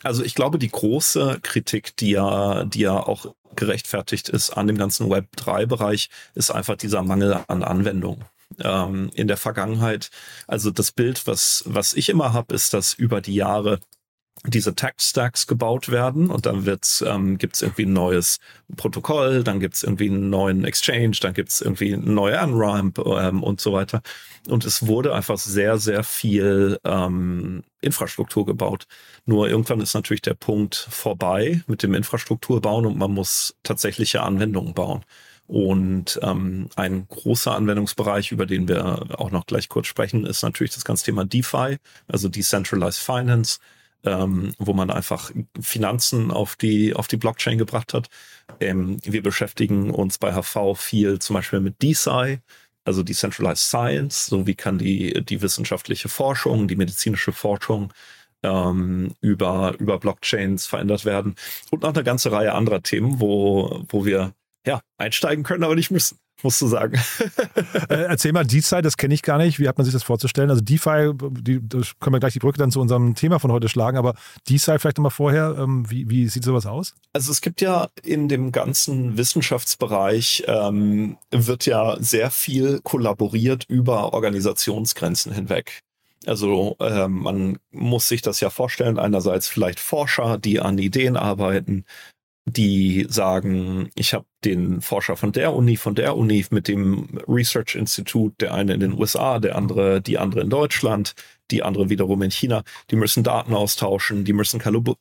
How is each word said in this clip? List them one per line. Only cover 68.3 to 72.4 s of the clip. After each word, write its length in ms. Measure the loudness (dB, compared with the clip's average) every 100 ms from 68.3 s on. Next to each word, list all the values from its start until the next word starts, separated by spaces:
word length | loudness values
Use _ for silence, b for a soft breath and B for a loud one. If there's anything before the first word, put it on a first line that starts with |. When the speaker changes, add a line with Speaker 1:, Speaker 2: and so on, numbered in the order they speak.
Speaker 2:
mal, 120 | 2 4
DeFi, 360 | 2 2 2
das 160 | 2 0
kenn 120 | 2
ich 140 | 0
gar 140 | 2 4
nicht. 200 | 4 4
Wie 100 | 2
hat 100 | 2
man 80 | 2
sich 80 |
das 100 | 2
vorzustellen? 460 | 0 0 0 2 4
Also 120 | 4
DeFi, 500 | 4 2 4 4 4 0 -6
die, 280 | -6 -2 -2 0
das 260 | -2 -4 -2
können 140 | 2
wir 60 | 2
gleich 140 | 2
die 60 |
Brücke 180 | 0